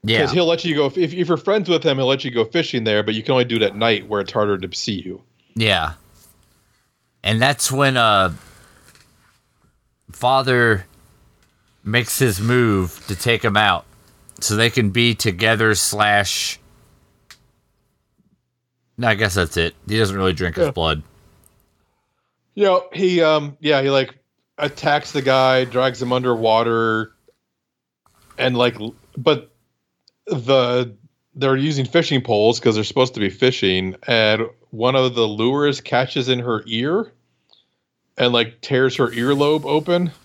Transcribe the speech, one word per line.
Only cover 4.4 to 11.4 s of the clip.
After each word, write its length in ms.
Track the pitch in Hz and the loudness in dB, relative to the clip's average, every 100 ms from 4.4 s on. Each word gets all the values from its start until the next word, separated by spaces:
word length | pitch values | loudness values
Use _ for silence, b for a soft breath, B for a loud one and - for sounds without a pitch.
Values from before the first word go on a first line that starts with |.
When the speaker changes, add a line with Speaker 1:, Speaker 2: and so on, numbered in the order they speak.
| 104 98 | 0 -2
Speaker 2:
to 180 | 92 - | -4 -8
see 240 | - 92 | -6 -8
you. 200 | 92 82 _ _ _ 113 | -10 -16 _ _ _ -2
Speaker 1:
Yeah. 380 | 110 92 78 - _ _ _ _ _ _ _ _ _ _ _ _ | 2 2 0 -8 _ _ _ _ _ _ _ _ _ _ _ _
And 160 | - 110 | -4 0
that's 320 | 131 139 - | 0 0 -4
when, 240 | 135 139 127 | 0 2 4
uh, 360 | 113 101 92 76 - - _ _ _ _ _ _ _ _ _ _ _ _ _ _ - | 4 4 2 -2 -16 -20 _ _ _ _ _ _ _ _ _ _ _ _ _ _ -20
Father 760 | - 123 135 127 123 117 101 - _ _ _ _ _ | -4 0 0 2 2 2 2 -2 _ _ _ _ _